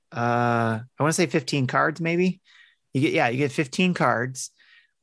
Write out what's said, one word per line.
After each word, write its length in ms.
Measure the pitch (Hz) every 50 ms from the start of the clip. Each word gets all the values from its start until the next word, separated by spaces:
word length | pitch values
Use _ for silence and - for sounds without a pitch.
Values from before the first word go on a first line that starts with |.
| _ _
uh, 680 | - 120 117 120 120 120 120 120 117 117 117 113 113 113
I 220 | 120 - _ _
wanna 100 | 135 156
say 140 | 160 - 180
fifteen 400 | 143 - 160 - - - 143 131
cards, 340 | 123 - 135 139 160 156 147
maybe. 400 | 165 165 170 170 185 185 180 - _ _ - - - _ _ _ _ _
You 80 | _ 135
get, 120 | 139 160
yeah, 160 | - 160 147 120
you 100 | 117 131
get 140 | 147 139
fifteen 420 | 131 - 147 131 - - 185 180 175
cards. 560 | - 165 127 113 113 120 131 131 - - - _ _ - _ - - _ _ _ _